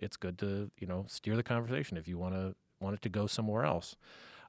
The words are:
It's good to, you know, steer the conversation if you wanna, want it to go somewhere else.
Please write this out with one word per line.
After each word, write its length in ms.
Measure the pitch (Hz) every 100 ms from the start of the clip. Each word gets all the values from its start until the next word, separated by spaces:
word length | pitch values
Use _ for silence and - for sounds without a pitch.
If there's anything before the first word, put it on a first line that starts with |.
It's 140 | 101 -
good 220 | 90 87
to, 340 | 101 98 104 -
you 80 | 92
know, 160 | 92 98
steer 300 | - 104 113
the 80 |
conversation 520 | 120 117 117 135 143 85
if 120 | 80
you 100 | 87
wanna, 360 | 90 95 95 - _ _
want 140 | 98
it 80 | 101
to 60 | 110
go 180 | 101 104
somewhere 380 | - 110 107
else. 300 | 143 85 - - - - - -